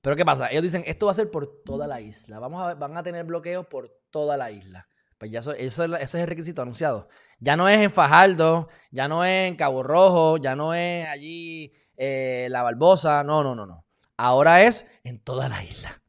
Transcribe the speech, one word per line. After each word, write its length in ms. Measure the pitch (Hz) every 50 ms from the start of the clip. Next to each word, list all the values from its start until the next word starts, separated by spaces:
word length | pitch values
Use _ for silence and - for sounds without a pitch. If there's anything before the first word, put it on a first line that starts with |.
| -
Pero 120 | 139 147
¿qué 80 | 151 175
pasa? 240 | 160 139 135 127 113
Ellos 120 | 127 156
dicen, 220 | 165 180 165 175 170
"Esto 200 | 156 - - 214
va 60 | 202
a 20 | 190
ser 160 | 208 214 214
por 320 | 175 156 143 143 - _ _
toda 220 | - 135 139 147
la 120 | 147 135 120
isla. 400 | 107 107 104 - - - 107 110
Vamos 220 | 120 131 160 180
a, 140 | 185 175 170
van 200 | 143 143 143 160
a 80 | 170
tener 220 | 170 180 170 170 170
bloqueos 400 | 160 170 170 165 175 175 185 175
por 220 | _ - 131 120 - _ _ _ _
toda 260 | - 151 151 147 143
la 140 | 139 127 117
isla". 360 | 107 101 95 95 92 92 90 _ _ _ _ _ _
Pues 140 | _ 110 110
ya 80 | 107 117
eso, 140 | 113 143
eso 300 | 147 - 127 131 120 151
es 60 | 170 165
la, 80 | 170
ese 220 | 160 139 - - 170
es 60 | 175
el 40 | 170
requisito 320 | 165 160 160 156 - -
anunciado. 480 | 127 123 117 110 156 147 120 104 - _ _ _ _ _ _ _
Ya 160 | 117 139 147
no 140 | 165 180 196
es 100 | 208 214
en 100 | 208 202
Fajardo, 760 | - 185 156 139 156 165 190 196 185 160 160 160 165 170 156 - - _ _ _
ya 180 | - 127 135 147
no 160 | 156 170 180
es 240 | 185 185 190 190 185
en 80 | 175
Cabo 260 | 143 156 139 131 131
Rojo, 540 | 127 131 151 175 190 190 180 170 160 160 160
ya 180 | 160 139 135 131
no 200 | 143 151 160 165
es 340 | 170 175 175 175 170 165 156
allí, 640 | 147 143 143 156 165 170 165 165 165 160 156 139 _ _ _ _ _
eh, 520 | - 131 139 135 131 131 131 127 123 127 123
La 120 | 127 123
Barbosa. 640 | 123 120 113 120 156 180 190 156 - 156 147 147 143
No, 180 | 143 151 156
no, 120 | 143 135 123
no, 100 | 113 104
no. 220 | 95 85 82 _ _ _ _ _ _ _ -
Ahora 440 | 117 123 127 135 147 165 170 180
es 220 | 202 240 233 - - _ _ _ _
en 160 | 123 120 -
toda 280 | _ - 131 131 131 131
la 160 | 110 98 92
isla. 380 | 85 - - - - - _ _